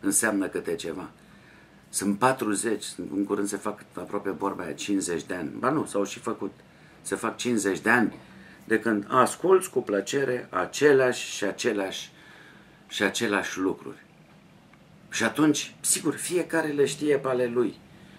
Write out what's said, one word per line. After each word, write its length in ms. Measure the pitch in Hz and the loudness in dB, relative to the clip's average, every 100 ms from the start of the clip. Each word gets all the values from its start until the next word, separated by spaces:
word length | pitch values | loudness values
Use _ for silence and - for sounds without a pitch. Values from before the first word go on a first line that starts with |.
înseamnă 460 | 98 95 113 101 87 | 0 2 2 2 0
câte 280 | 87 - | -2 -4
ceva. 360 | 82 87 76 - - - - - - - - - | -4 -6 -8 -12 -16 -20 -20 -20 -20 -20 -20 -10
Sunt 300 | - 98 101 | -2 -2 4
patruzeci, 680 | 123 110 107 98 113 101 - - 87 | 2 4 0 0 0 -2 -4 -10 -4
în 100 | 95 | -2
curând 240 | 101 101 98 | 0 -2 -2
se 80 | 98 | -4
fac 280 | 107 - - | -6 -8 -12
aproape 360 | - 87 101 98 | -12 -8 -6 -4
vorba 320 | 82 95 87 | -4 -4 -4
aia, 100 | 85 | -8
cincizeci 520 | 73 - 98 85 82 | -6 -2 0 0 -4
de 100 | - | -4
ani. 160 | 90 73 57 | -6 -6 -4
Ba 120 | 123 | 0
nu, 160 | 151 101 | 0 -2
s-au 180 | 101 | -2
și 140 | 98 - | -4 -4
făcut. 340 | - - 101 - - - - - | -8 -6 -8 -10 -20 -20 -20 -18
Se 120 | - | -6
fac 220 | - 117 - | -2 -2 -4
cincizeci 440 | 123 113 95 87 | 0 2 2 2
de 100 | 107 | 4
ani 240 | 120 104 - - - - - | 4 4 -2 -16 -20 -20 -18
de 160 | - 110 | 0 0
când 260 | 117 104 101 | 2 0 2
asculți 600 | 127 117 - 170 190 - | 4 4 2 4 4 4
cu 100 | 131 | -4
plăcere 680 | 117 101 98 139 135 123 - | 0 -2 0 -2 0 -2 -4
aceleași 840 | 92 87 - 147 135 127 120 - - | -4 -4 4 6 8 6 0 -6 -4
și 80 | |
aceleași 680 | 101 - 117 104 95 90 - - - - - - - - - | -4 -2 0 0 -2 -6 -12 -18 -20 -20 -20 -20 -20 -20 -12
și 140 | - | 0
aceleași 560 | 101 - 117 101 85 92 | 0 2 0 0 -2 -2
lucruri. 460 | 95 82 - - - - - - - - - - - - - | -2 -2 -8 -16 -20 -20 -20 -20 -20 -20 -20 -20 -20 -20 -10
Și 160 | - | -2
atunci, 500 | 113 - 156 139 - - | 0 4 4 4 -4 -4
sigur, 340 | - - 156 | -2 0 -2
fiecare 540 | 139 - 175 160 165 156 | -4 -2 -2 0 -2 0
le 160 | 143 | 2
știe 320 | 139 - 151 135 | 2 2 0 2
pe 120 | 131 | 2
ale 180 | 127 123 | 0 2
lui. 280 | 120 113 - - - - | 2 0 -4 -16 -20 -20